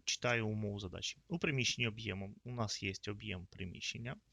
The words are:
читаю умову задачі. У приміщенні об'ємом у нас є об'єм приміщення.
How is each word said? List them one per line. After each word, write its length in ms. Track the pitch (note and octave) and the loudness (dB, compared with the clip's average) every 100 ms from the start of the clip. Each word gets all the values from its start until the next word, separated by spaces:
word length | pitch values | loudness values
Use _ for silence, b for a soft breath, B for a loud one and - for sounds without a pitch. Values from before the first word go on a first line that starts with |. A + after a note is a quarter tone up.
читаю 440 | - - B2 A#2 A2 | 0 2 4 4 4
умову 320 | G#2+ G#2 G2+ | 2 0 -2
задачі. 380 | F#2 F2+ - - - | -4 -4 -4 -6 -4
У 100 | E3+ | 0
приміщенні 500 | F3 C3+ A#2 - A#2 | 2 4 4 4 2
об'ємом 480 | G#2+ A2+ F#2+ G2 - | 2 -2 -2 -4 -8
у 80 | B2 | -8
нас 300 | A#2+ G#2+ - | 0 0 0
є 100 | G2 F#2 - | -2 -2 -4
об'єм 380 | G#2 A2 F#2 F#2 | -4 -4 -6 -6
приміщення. 680 | - F2+ - - - A#2 - - | -8 -8 -4 -6 -4 -6 -8 -12